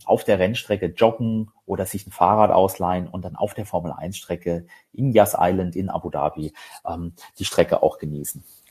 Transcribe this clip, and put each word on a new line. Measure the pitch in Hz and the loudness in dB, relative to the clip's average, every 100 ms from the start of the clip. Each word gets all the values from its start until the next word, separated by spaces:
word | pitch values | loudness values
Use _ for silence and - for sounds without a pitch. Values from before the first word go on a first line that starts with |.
| - | 0
auf | 113 | 0
der | - 98 | 2 2
Rennstrecke | 92 120 - 98 87 | 2 0 -2 -2 -2
joggen | - 113 113 113 110 104 _ - | 2 2 2 -2 -2 -6 _ -8
oder | 95 95 | -6 -4
sich | 95 - | -8 -10
ein | |
Fahrrad | - 90 107 104 | 0 4 6 4
ausleihen | 87 95 - 90 90 85 | 4 2 0 -2 -2 -4
und | 92 | -8
dann | 90 76 | -10 -6
auf | 104 | -6
der | - 104 | -6 -6
Formel-eins-Strecke | 90 85 - - - - - 87 85 170 - _ | -6 -6 -8 -10 -12 -10 -6 -4 -4 -8 -20 _
in | - 135 | -4 4
Yas | 110 101 - | 6 6 4
Island | 90 92 90 87 | 2 2 -2 -4
in | 95 | -4
Abu | 82 85 | -4 -6
Dhabi, | 76 73 - 76 - - - - | -2 -2 -2 -8 -10 -18 -14 -10
ähm, | 82 85 85 - - | -8 -10 -12 -20 -10
die | 95 | -2
Strecke | - 82 - | 2 2 2
auch | - - | 2 0
genießen. | 78 73 - - - - _ | -6 -8 -10 -12 -20 -20 _